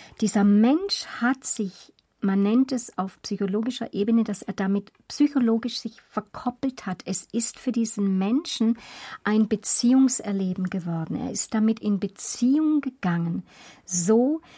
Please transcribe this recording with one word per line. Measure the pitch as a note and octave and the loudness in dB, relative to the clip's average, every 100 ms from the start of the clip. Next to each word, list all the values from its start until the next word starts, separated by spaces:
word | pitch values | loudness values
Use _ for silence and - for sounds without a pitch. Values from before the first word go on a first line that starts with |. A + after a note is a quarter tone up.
| - - | -20 -4
dieser | A3 G#3 | 0 2
Mensch | G3+ G#3 A3+ D#4 G4 - - - | 4 6 6 4 0 -6 -8 -4
hat | A#3+ C4 | -2 -2
sich, | - - G3 - - _ _ _ | -4 -6 -6 -8 -20 _ _ _
man | G3 G3 | -2 2
nennt | G3+ A#3+ C4 | 2 2 2
es | B3 - - | -2 -6 -6
auf | F#3+ - | -8 -8
psychologischer | - G3+ G3 G#3 A#3 - A#3 | -10 -4 -2 -2 -4 -6 -8
Ebene, | F#3+ G#3 A3+ | -4 2 2
dass | G#3+ G3+ | 2 -4
er | - | -6
damit | - F#3+ G3+ G3+ _ _ | -4 0 0 -2 _ _
psychologisch | - D4 C#4+ A3+ A3+ A#3 - | 0 2 4 2 2 -2 -8
sich | A3 - | -10 -14
verkoppelt | _ - - - B3 A#3+ C4+ C4 | _ -10 -8 -8 -8 -4 -6 -4
hat. | G3 F3+ - | -8 -8 -6
Es | F#3+ - | -8 -4
ist | A#3 A3+ - | -4 -4 -6
für | C4 | -4
diesen | A#3 A3 - G3 F#3+ | -2 -2 0 0 2
Menschen | G3 C4+ F4 - A3+ A#3+ - - - - | 2 0 -2 0 0 0 -6 -18 -16 -6
ein | G3+ G#3+ G#3+ | 0 2 2
Beziehungserleben | G#3+ - - A#3+ C4 C4 - G3+ G3 F#3+ F3+ F#3 | 0 -2 0 4 6 4 2 -2 -2 -2 -2 -4
geworden. | F#3+ E3+ E3 D#3+ - | -4 -4 -4 -4 -4
Er | - | -4
ist | G3+ - | -6 -4
damit | A3 A3 A3 | 0 0 0
in | G#3 G3+ | -2 -2
Beziehung | G3 - - - B3 D4 D#4 D4+ | -2 -6 -6 0 2 4 4 2
gegangen, | C#4 - F3+ E3+ E3+ F3+ - - - - - | 0 -4 -2 0 0 -4 -8 -20 -20 -20 -8
so | E3+ E3+ A3+ B3+ D#4+ - | -4 2 4 4 0 -6